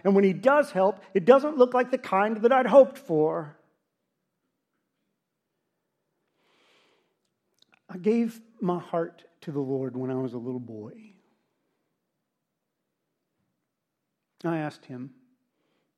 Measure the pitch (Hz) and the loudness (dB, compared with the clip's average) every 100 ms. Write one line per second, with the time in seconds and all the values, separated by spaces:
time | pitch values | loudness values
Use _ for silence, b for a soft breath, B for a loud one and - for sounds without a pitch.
0 | 196 196 196 170 254 294 285 185 190 - | 2 4 4 2 2 2 2 0 -2 -2
1 | B 196 170 269 302 302 247 247 247 - | B -2 4 4 4 2 2 2 -2 -6
2 | - 196 214 220 233 262 247 277 262 - | -2 -2 -2 0 2 2 6 6 6 2
3 | - 156 156 165 147 - _ _ _ _ | -6 -2 -2 -4 -10 -18 _ _ _ _
4 | _ _ _ _ _ _ _ _ _ _ | _ _ _ _ _ _ _ _ _ _
5 | _ _ _ _ _ _ _ _ _ _ | _ _ _ _ _ _ _ _ _ _
6 | _ _ _ _ b b b b b b | _ _ _ _ b b b b b b
7 | b _ _ _ _ _ _ _ _ 185 | b _ _ _ _ _ _ _ _ -6
8 | 190 233 233 - _ - 180 175 - 170 | -2 -2 -2 -8 _ -8 -6 -6 -6 -6
9 | 170 - _ _ - 143 135 135 131 123 | -6 -12 _ _ -10 -8 -6 -6 -6 -8
10 | 127 131 131 120 120 127 113 110 107 113 | -8 -6 -6 -8 -10 -12 -12 -16 -18 -20
11 | 107 95 _ _ _ _ _ _ _ _ | -20 _ _ _ _ _ _ _ _ _
12 | _ _ _ _ _ _ _ _ _ _ | _ _ _ _ _ _ _ _ _ _
13 | _ _ _ _ _ _ _ _ _ _ | _ _ _ _ _ _ _ _ _ _
14 | _ _ _ _ 170 165 151 - - 123 | _ _ _ _ -8 -6 -8 -12 -18 -16
15 | 131 _ _ _ _ _ _ _ _ | -16 _ _ _ _ _ _ _ _